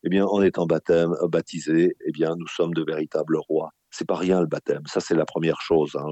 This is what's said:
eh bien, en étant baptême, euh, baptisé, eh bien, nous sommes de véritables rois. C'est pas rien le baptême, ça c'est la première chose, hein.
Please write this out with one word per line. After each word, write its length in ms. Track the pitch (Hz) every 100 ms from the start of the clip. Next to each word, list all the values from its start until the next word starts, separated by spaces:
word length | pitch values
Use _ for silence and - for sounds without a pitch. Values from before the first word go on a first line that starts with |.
eh 60 | 85
bien, 160 | 95 98
en 180 | 101
étant 240 | 95 92 85
baptême, 480 | 80 - 85 85 85
euh, 40 | 87
baptisé, 680 | 82 - 85 76 80 90 - 80
eh 60 |
bien, 240 | 73 80 85
nous 100 | 80
sommes 280 | - 85 82
de 80 |
véritables 540 | 78 78 78 78 78 80
rois. 340 | - 78 80 _ _
C'est 180 | - -
pas 100 | 87
rien 240 | 90 92
le 60 | 82
baptême, 360 | - - 73 76
ça 140 | -
c'est 160 | - 82
la 100 | 76
première 340 | 85 82 76
chose, 360 | - 82 73 73
hein. 160 | 76